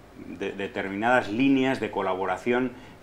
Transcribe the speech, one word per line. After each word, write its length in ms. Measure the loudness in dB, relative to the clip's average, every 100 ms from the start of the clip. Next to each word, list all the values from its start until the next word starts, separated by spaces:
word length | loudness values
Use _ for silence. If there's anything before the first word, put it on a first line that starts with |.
| -20 -18 -14
de-, 240 | -8 -6
determinadas 800 | -4 -6 -4 -4 -2 4 4 2
líneas 480 | 2 4 4 4 0
de 100 | -2
colaboración 840 | -2 0 0 -2 -2 2 2 0 -4 -18 -20